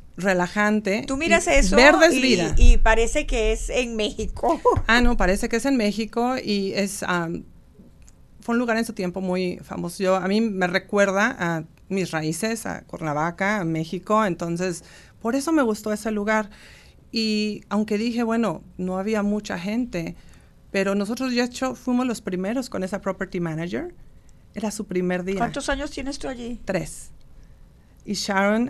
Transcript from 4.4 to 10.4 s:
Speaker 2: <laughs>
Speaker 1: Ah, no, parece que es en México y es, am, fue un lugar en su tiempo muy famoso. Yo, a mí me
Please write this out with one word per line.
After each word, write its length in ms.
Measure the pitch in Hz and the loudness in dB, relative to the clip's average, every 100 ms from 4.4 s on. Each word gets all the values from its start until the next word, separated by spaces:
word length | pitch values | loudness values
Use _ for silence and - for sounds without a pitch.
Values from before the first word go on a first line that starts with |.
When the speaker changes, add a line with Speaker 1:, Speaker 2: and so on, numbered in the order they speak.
| 233 330 494 | -2 0 2
Speaker 2:
<laughs> 220 | - - | 2 4
Speaker 1:
Ah, 140 | 233 | 4
no, 160 | 247 240 | 6 4
parece 320 | 185 202 233 | 2 2 0
que 80 | 233 | -2
es 80 | 277 | 0
en 100 | 269 | 2
México 580 | 208 202 220 233 240 262 | 0 -2 -4 -2 -2 -2
y 300 | - 202 196 | -2 -2 -2
es, 300 | - 202 202 | -2 -4 -4
am, 400 | - 175 165 175 - - - - - - - - - - | -4 -2 -2 -6 -10 -20 -20 -20 -20 -20 -20 -20 -20 -12
fue 120 | - 233 | -2 0
un 40 | |
lugar 180 | 247 220 | 2 0
en 80 | 233 | -2
su 80 | |
tiempo 260 | 214 180 180 | -4 -6 -4
muy 400 | 190 180 180 - | -2 -2 -2 -6
famoso. 380 | - 175 175 170 | -10 -8 -8 -4
Yo, 140 | 185 190 | 0 0
a 120 | 185 | 2
mí 100 | |
me 280 | 208 | 0